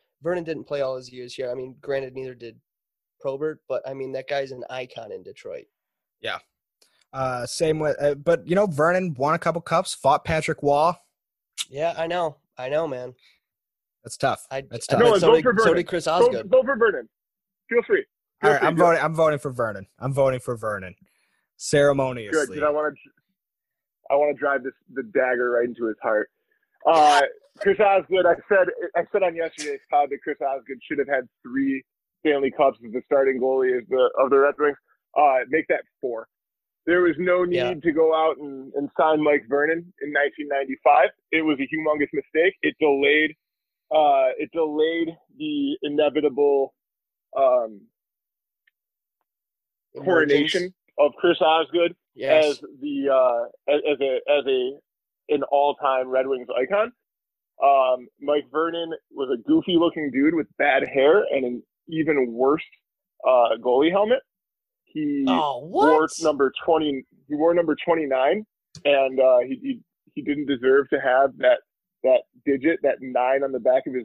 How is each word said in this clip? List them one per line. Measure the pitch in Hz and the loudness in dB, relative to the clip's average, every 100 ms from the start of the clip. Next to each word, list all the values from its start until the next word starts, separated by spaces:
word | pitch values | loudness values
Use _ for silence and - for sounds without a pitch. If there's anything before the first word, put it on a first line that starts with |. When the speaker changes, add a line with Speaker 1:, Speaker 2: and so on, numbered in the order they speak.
| _ _ | _ _
Speaker 1:
Vernon | 156 180 | -6 -6
didn't | 165 156 | -6 -10
play | - 143 | -8 -6
all | 131 131 | -4 -6
his | 127 | -12
years | 127 123 | -18 -16
here. | - 127 | -10 -8
I | |
mean, | 123 127 123 | -8 -10 -14
granted, | - 135 131 | -8 -6 -6
neither | 127 131 | -10 -14
did | 123 117 113 _ _ _ _ _ _ | -14 -18 -20 _ _ _ _ _ _
Probert, | 139 135 156 151 - | -10 -6 -6 -8 -8
but, | 127 135 | -8 -8
I | |
mean, | 135 131 | -10 -10
that | 131 135 | -10 -6
guy's | 143 135 | -6 -6
an | 127 - | -10 -12
icon | 127 131 123 110 | -12 -12 -14 -16
in | 95 | -16
Detroit. | 92 - 107 67 - _ _ _ _ _ | -16 -18 -14 -14 -16 _ _ _ _ _
Speaker 2:
Yeah. | 110 92 _ _ _ _ _ _ _ | -12 -12 _ _ _ _ _ _ _
Uh, | 135 131 123 | -6 -6 -4
same | 120 - 165 156 | -8 -2 0 0
with, | 151 - | -2 0
uh, | 147 | -2
but, | 139 156 170 - | 0 0 0 0
you | |
know, | 180 208 | 0 0
Vernon | 143 160 180 185 | 2 0 0 -2
won | 123 139 | -2 -2
a | 165 | 0
couple | 170 165 | -2 -4
cups, | - 165 185 | -2 -2 -2
fought | - 135 143 | -2 2 2
Patrick | - 160 151 156 | 0 -4 -4 -2
Waugh. | 143 143 160 175 _ _ _ _ _ - - | 0 2 2 0 _ _ _ _ _ -14 -12
Speaker 1:
Yeah, | 135 165 160 | -6 -6 -4
I | 165 | -4
know. | 175 165 143 _ - | -4 -4 -8 _ -14
I | 127 | -6
know, | 151 165 | -4 -4
man. | 127 123 127 _ _ _ _ _ _ _ _ | -6 -12 -16 _ _ _ _ _ _ _ _
Speaker 2:
That's | 117 - | -20 -6
tough. | 135 107 - | -4 -4 -8
Speaker 1:
I, | 135 | -12
Speaker 2:
That's | 135 117 - | -12 -12 0
Speaker 1:
I, | |
Speaker 2:
tough. | 139 | 4
Speaker 3:
No, | 240 | 6
Speaker 1:
but | |
Speaker 3:
and | 202 | 6
Speaker 1:
so | 170 | 6
Speaker 3:
vote | 190 | 4
Speaker 1:
did, | |
Speaker 3:
for | 254 202 | 4 2
Speaker 1:
so | |
Speaker 3:
Vernon. | 196 165 | 2 2
Speaker 1:
did | 170 | 0
Chris | 175 160 | -4 0
Speaker 3:
Vote, | 165 | 2
Speaker 1:
Osgood. | 240 240 208 | 2 2 0
Speaker 3:
vote | 254 | 2
for | 262 262 | 2 0
Vernon. | 226 151 - _ _ _ _ _ - | 0 0 -8 _ _ _ _ _ -4
Feel | 233 - | -2 0
free. | 190 - _ _ _ | 0 -2 _ _ _
Feel | 151 | 2
Speaker 2:
All | |
right, | 143 | 2
Speaker 3:
free, | 139 | 2
Speaker 2:
I'm | 170 | 4
Speaker 3:
do | |
it. | 175 | 4
Speaker 2:
voting, | 165 | 4
I'm | 151 | 0
voting | 160 160 147 | 0 0 0
for | 147 | -4
Vernon. | 123 117 101 98 _ | -4 -4 -6 -14 _
I'm | 131 | -4
voting | 135 135 127 | 0 0 0
for | - 117 | -6 -6
Vernon. | 107 101 92 90 _ _ _ _ _ - | -6 -6 -10 -18 _ _ _ _ _ -16
Ceremoniously. | - 147 143 139 131 123 104 160 135 | -2 2 4 2 -2 -4 -4 -2 -2
Speaker 3:
Good, | 151 | -2
'cause | 151 | -2
I | |
wanna, | 147 151 147 - _ _ _ _ _ _ _ _ _ - | 0 -2 -6 -16 _ _ _ _ _ _ _ _ _ -2
I | |
wanna | 143 147 | 0 0
drive | 139 143 139 | -2 -2 -4
this, | 127 - _ | -6 -14 _
the | 127 | -12
dagger | 123 135 127 123 123 | -6 -2 0 0 0
right | 120 123 | 0 -2
into | 113 117 | -4 -6
his | 107 | -4
heart. | 123 107 107 _ _ _ _ _ 151 | -2 -2 -2 _ _ _ _ _ 2
Uh, | 160 151 147 139 - _ - | 6 6 6 2 -2 _ -4
Chris | 202 190 | 0 2
Osgood, | 208 196 - 185 175 | 4 2 2 2 2
I | 170 - | 2 2
said, | 196 175 - 170 | 2 2 -2 -6
I | 170 170 | -6 -2
said | 208 | 0
on | 185 | -2
yesterday's | 165 165 - 147 139 - | -2 -8 -8 -10 -10 -2
pod | 147 143 | 0 0
that | 139 | -4
Chris | - 143 | -8 -6
Osgood | 139 135 - 131 - | -6 -6 -10 -14 -8
should | 147 | -4
have | 131 | -2
had | 139 127 _ | -2 -4 _
three | 123 131 139 135 - _ _ _ | -8 -4 -2 -4 -8 _ _ _
Stanley | 156 143 135 - | 0 0 0 2
Cups | 139 127 117 | 0 0 -8
as | |
the | 120 - | -10 -2
starting | 143 135 131 | 2 2 0
goalie | 131 131 127 123 | 0 0 0 -2
of | 110 | -2
the, | 131 123 - | 0 0 2
of | 131 | 2
the | 139 | 4
Red | 143 - | 2 2
Wings. | 147 143 _ _ _ - | -2 -4 _ _ _ 0
Uh, | 147 131 123 | 2 2 0
make | 156 - | -4 -2
that | 156 - _ | -4 -6 _
four. | 131 113 113 _ _ _ _ _ - | -10 -8 -12 _ _ _ _ _ -2
There | 175 | 2
was | 175 151 | 2 0
no | 180 180 | 0 0
need | 180 175 | 0 -2
Speaker 1:
Yeah. | - | -2
Speaker 3:
to | 170 165 | -4 -2
go | 151 160 | 2 2
out | 160 160 143 | 2 0 -2
and, | 147 135 135 | -8 -14 -10
and | 139 143 - | -8 -6 0
sign | 160 156 | 2 2
Mike | 151 147 113 | 2 0 0
Vernon | 143 151 170 175 - | -2 0 -2 -8 -14
in | 143 | -8
nineteen | 147 143 - 147 | -4 -4 -4 -8
ninety-five. | 139 135 131 156 147 196 - _ | -6 -6 -2 4 4 4 -2 _
It | 160 | -2
was | 156 139 | 0 -2
a | |
humongous | 139 156 156 151 143 | -4 -4 -2 -2 -2
mistake. | 151 - 156 180 - | -6 -4 0 0 0
It | 151 143 | -6 -2
delayed, | 151 139 139 151 156 156 _ _ _ _ - | 0 2 2 2 0 -4 _ _ _ _ -4
uh, | 156 147 139 131 127 | 2 2 4 2 -2
it | 151 | -6
delayed | 165 160 151 160 165 165 165 _ 131 | -4 -2 0 -2 -2 -6 -8 _ -12
the | 151 147 139 147 | -6 -4 -4 -4
inevitable, | 147 147 147 147 147 131 143 139 135 _ _ _ _ _ _ 131 | -6 0 0 0 -2 0 2 2 -2 _ _ _ _ _ _ 0
um, | 135 123 113 104 _ _ _ _ _ _ _ _ _ _ _ _ _ _ _ _ _ _ _ _ _ | 2 2 -2 -10 _ _ _ _ _ _ _ _ _ _ _ _ _ _ _ _ _ _ _ _ _
Speaker 1:
Emergence. | - | -8
Speaker 3:
coronation | 139 170 151 143 156 180 180 - _ - | 0 2 4 2 2 -2 -6 -12 _ 0
of | 147 - | 0 2
Chris | 175 165 | 0 2
Osgood | 160 160 156 170 170 175 _ | 2 2 0 0 -2 -4 _
Speaker 1:
Yes. | - 131 156 | -6 2 4
Speaker 3:
as | 151 143 143 127 | 4 0 -8 -12
the, | 143 139 139 | -8 -4 0
uh, | 135 127 120 120 - - | 2 2 0 -4 -8 -2
as, | 147 151 | 0 0
as | 139 | -2
a, | 139 127 - | -2 -2 0
as | 147 131 | 0 0
a, | 131 127 143 _ _ _ _ - | -2 -2 -6 _ _ _ _ -4
an | 147 139 | -4 0
all-time | 143 143 139 143 131 131 | 0 0 0 -2 -2 -2
Red | 131 131 | -2 -2
Wings | 131 120 120 | -4 -6 -6
icon. | 131 202 233 - _ _ _ _ _ - | -2 -2 -4 -8 _ _ _ _ _ -2
Um, | 139 139 131 127 123 _ | 2 4 2 0 -6 _
Mike | 143 147 - | -2 -2 -2
Vernon | 151 165 165 165 160 _ | -4 -4 -4 -8 -12 _
was | - 131 | -8 -4
a | 117 - | -4 0
goofy-looking | 160 160 170 170 165 147 | 0 2 2 2 0 -4
dude | 127 147 | 0 2
with | 165 - - | 0 -4 -2
bad | 143 135 139 | 0 0 0
hair | 139 139 190 - | 2 4 4 2
and | 139 | -2
an | 123 123 - _ - | -4 -8 -14 _ -10
even | 160 151 143 123 | -4 -2 0 -2
worse, | 117 135 156 - _ _ _ _ _ 127 | 0 0 0 -4 _ _ _ _ _ 2
uh, | 127 117 113 | 4 4 0
goalie | 120 127 156 | 0 2 2
helmet. | 190 214 254 - _ _ _ _ _ | 2 2 0 -4 _ _ _ _ _
He | _ - 147 143 135 | _ -6 -4 -2 0
Speaker 1:
Oh, | 170 151 - 160 | 0 0 -4 -6
Speaker 3:
wore | 285 427 - | 2 4 4
Speaker 1:
what? | - - | 2 -2
Speaker 3:
number | 160 143 135 - | -2 2 0 -2
twenty. | - 160 151 135 - _ - | -2 0 0 -4 -10 _ -10
He | |
wore | 147 165 | -2 0
number | 175 165 147 | 2 0 -2
twenty-nine, | - 165 147 131 135 196 214 _ _ - 143 | -2 -2 0 0 2 0 -4 _ _ -6 0
and, | 139 135 131 | 2 2 2
uh, | 131 127 | 4 4
he, | 123 131 | 2 -4
he, | 139 123 _ _ _ | -8 -8 _ _ _
he | - | -10
didn't | 143 143 139 | -6 -4 -4
deserve | 135 127 135 135 | -2 2 2 2
to | 143 | -2
have | 131 127 139 127 | 2 2 2 2
that, | 127 123 - _ _ _ | 2 2 -2 _ _ _
that | 117 131 - 127 - | 2 2 0 _ -2
digit, | 139 143 170 | 0 0 0
that | 143 - | 0 -2
nine | 131 120 127 135 | -4 -2 0 0
on | 139 | -2
the | 131 | -2
back | 113 131 143 | 2 2 0
of | |
his | 127 | -8